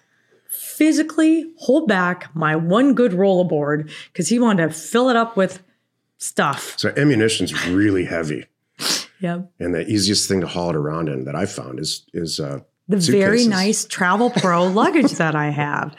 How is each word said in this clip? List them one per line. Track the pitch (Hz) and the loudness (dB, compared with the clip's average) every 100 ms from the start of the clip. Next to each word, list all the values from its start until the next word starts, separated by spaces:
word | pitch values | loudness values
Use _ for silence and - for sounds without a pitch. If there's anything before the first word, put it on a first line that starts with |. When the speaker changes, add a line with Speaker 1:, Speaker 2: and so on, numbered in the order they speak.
| _ _ _ _ - | _ _ _ _ -16
Speaker 1:
physically | - - - 311 285 311 - 311 320 - - | -14 -8 0 2 2 0 2 2 2 -2 -4
hold | - 294 311 | 0 2 2
back | 190 175 180 - | 2 0 -2 -8
my | 160 156 156 | -2 0 0
one | 165 208 277 | 2 2 4
good | 233 247 | 4 2
rollerboard | 180 196 180 180 156 147 151 151 - - | 2 2 2 2 0 0 -2 -4 -14 -10
'cause | - 180 | -6 0
he | 233 | 2
wanted | 233 190 156 | 4 2 0
to | |
fill | 160 - 226 254 | -2 -2 0 2
it | 233 | 2
up | 226 190 | 0 0
with | 185 - _ _ _ _ _ _ | -2 -2 _ _ _ _ _ _
stuff. | - - 160 135 - - | -6 0 0 -2 -8 -4
Speaker 2:
So | 107 143 | -2 2
ammunition's | 147 113 110 - 90 - 85 | 4 4 2 2 -4 -4 -2
really | 92 104 95 82 | 2 2 2 -2
heavy. | 82 80 62 - _ _ - - - - _ | -4 -4 -6 -10 _ _ -8 -4 -4 -8 _
Speaker 1:
Yep. | 175 175 185 - | -6 -6 -10 -8
Speaker 2:
And | 87 82 | -4 -4
the | - | -2
easiest | 107 95 98 - | 0 2 0 0
thing | 95 | 0
to | 82 | -2
haul | 87 87 | -4 -2
it | 78 | -2
around | 73 80 78 | -4 -4 -4
in | 67 65 | -4 -6
that | 76 | -6
I've | 101 | -6
found | - 64 65 | -6 -12 -10
is, | 78 - - | -8 -10 -10
is, | 87 82 76 | -8 -6 -6
uh, | 71 69 - _ - | -8 -10 -14 _ -4
Speaker 1:
The | 196 | 0
very | 170 208 196 233 | 2 2 4 2
Speaker 2:
suitcases. | 233 | 2
Speaker 1:
nice | 190 196 220 - | 2 0 -2 -4
Travel | - 180 208 240 | -2 0 2 0
Pro | 240 185 170 180 | 0 2 2 2
<laughs> | 196 | 2
luggage | 311 320 277 | 2 4 2
that | - 165 151 | 2 0 0
I | 147 | -2
have. | 147 147 143 147 | -2 -2 -2 -6